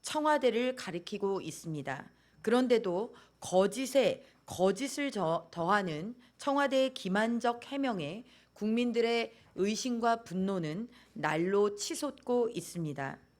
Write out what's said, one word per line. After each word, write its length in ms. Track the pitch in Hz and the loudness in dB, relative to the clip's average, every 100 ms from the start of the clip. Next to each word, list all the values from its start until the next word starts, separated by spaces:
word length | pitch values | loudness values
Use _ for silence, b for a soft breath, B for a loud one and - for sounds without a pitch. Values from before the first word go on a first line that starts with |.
청와대를 720 | - 302 302 302 254 220 247 247 | -4 0 2 4 4 2 0 -2
가리키고 640 | - 175 - 208 196 190 | -6 -8 -8 -4 -2 -2
있습니다. 720 | 156 - 165 151 139 135 - b b b | -4 -10 -8 -6 -6 -8 -10 b b b
그런데도 760 | - 240 254 233 208 175 233 B B _ | 2 2 4 2 2 -2 -4 B B _
거짓에 840 | - 180 196 208 262 277 208 - B B - | 2 4 4 2 2 4 4 0 B B -14
거짓을 680 | - 185 196 269 - 285 | 2 2 2 -4 -2 -2
저-, 360 | 214 165 165 - | 0 0 0 -4
더하는 640 | 170 170 208 185 151 196 247 B _ | -4 2 2 2 -4 -8 -12 B _
청와대의 560 | - 277 285 269 262 | -2 2 2 4 2
기만적 720 | 262 185 196 226 233 233 240 - | -2 -2 2 2 2 0 -2 -6
해명에 600 | 277 269 202 143 202 - b b | -4 -2 -2 -6 -8 -14 b b
국민들의 800 | - 214 226 240 233 233 233 226 B B - | -6 -2 0 0 2 2 0 -2 B B -2
의심과 680 | 196 214 254 233 233 233 | -2 0 -2 0 2 0
분노는 640 | 226 180 190 190 156 165 233 B B | -2 -2 0 -2 -2 -6 -8 B B
날로 640 | - 151 156 175 202 208 208 | -4 0 0 2 4 2 0
치솟고 760 | - 339 285 262 - 247 233 | -6 -4 -4 -6 0 0 2
있습니다. 640 | 240 - 175 160 143 139 147 _ | -2 -6 -6 -6 -4 -6 -8 _